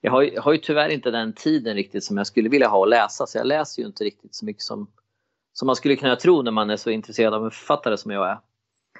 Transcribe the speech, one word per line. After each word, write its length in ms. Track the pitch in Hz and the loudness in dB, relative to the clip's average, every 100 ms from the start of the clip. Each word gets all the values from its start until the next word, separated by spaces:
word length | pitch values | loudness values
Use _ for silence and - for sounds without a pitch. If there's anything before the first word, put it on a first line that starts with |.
jag 120 | 104 | 2
har 100 | 127 | 2
ju, 160 | 143 - | 2 0
har 140 | 143 | 0
ju 60 | 156 | 0
tyvärr 300 | - 151 156 | 0 0 0
inte 220 | 151 123 | -2 -2
den 220 | 117 110 | -4 -6
tiden 420 | 107 156 156 113 | -4 0 0 -2
riktigt 300 | 101 101 101 | -4 -4 -6
som 120 | - 101 | -6 -4
jag 100 | 101 | -2
skulle 220 | - 110 | 0 2
vilja 200 | 143 120 | 4 4
ha 140 | 101 | 4
att 60 | 98 | 6
läsa, 360 | 117 104 - 143 | 4 2 -4 -6
så 120 | 110 | -4
jag 80 | 123 | -2
läser 360 | 151 147 - | -2 -4 -8
ju 40 | 113 | -10
inte 160 | - | -6
riktigt 300 | 104 _ - | -8 _ -20
så 100 | - | -14
mycket 180 | 107 208 | -12 -10
som, 240 | - 104 101 _ _ _ _ _ _ | -10 -10 -12 _ _ _ _ _ _
som 140 | - 131 | -6 -2
man 100 | 127 | 0
skulle 200 | 147 135 | 2 2
kunna 200 | 139 123 | 2 2
tro 260 | 170 170 | 4 4
när 80 | 120 | 4
man 200 | 110 104 | 0 0
är 60 | 107 | -2
så 140 | - | -2
intresserad 440 | 110 - 107 113 | -6 -6 0 2
av 100 | 110 | 2
en 60 | 110 | -4
författare 460 | - - 147 127 104 | -8 -4 -2 0 -4
som 140 | 107 | -4
jag 200 | 101 92 | -4 -2
är. 80 | 107 _ _ _ _ _ - | -4 _ _ _ _ _ -20